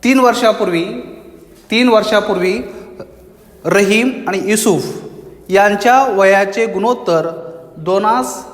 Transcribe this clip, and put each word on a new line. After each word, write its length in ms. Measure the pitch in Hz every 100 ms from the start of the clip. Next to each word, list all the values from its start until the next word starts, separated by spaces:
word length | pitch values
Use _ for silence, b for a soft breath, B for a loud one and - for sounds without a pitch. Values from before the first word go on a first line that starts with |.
तीन 140 | 240 262
वर्षापूर्वी, 640 | 247 240 226 208 196 170 185 240 - - - - - - _
तीन 180 | 226 247
वर्षापूर्वी 640 | 220 202 208 - 190 185 214 254 - - - - - - - - -
रहीम 460 | 165 190 196 214 254 254 -
आणि 120 | 190
युसुफ 400 | 185 214 233 160 - - - - - - -
यांच्या 520 | 185 208 202 240 254
वयाचे 640 | 269 196 196 196 196 233 226
गुणोत्तर 640 | 190 214 247 - 165 165 165 - - - -
दोनास 680 | 160 190 214 240 262 - -